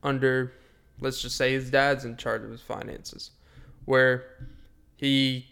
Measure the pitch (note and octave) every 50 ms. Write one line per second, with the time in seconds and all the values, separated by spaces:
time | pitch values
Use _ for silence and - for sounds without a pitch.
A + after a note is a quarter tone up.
0 | - C#3+ C#3 C3+ C3 C3 C3 C3 B2+ B2+ - - - _ _ _ _ _ _ -
1 | B2 C3 B2+ - - B2 - - C3+ B2+ C3 C3+ C3 B2+ C3 C#3 C#3 C#3+ C#3+ C3
2 | C3+ A#2+ A#2 A#2 - B2 A2+ A2 A2 A2 A2+ A#2 - - A#2 A2 - - - -
3 | - - - - - - _ _ _ - - - - - - - - - C3 C3
4 | C3 C3 B2+ B2 B2+ - - - - - - - - - - _ - _ _ _
5 | - C#3 C#3 C3+ C3+ C3 C3 B2+ B2 -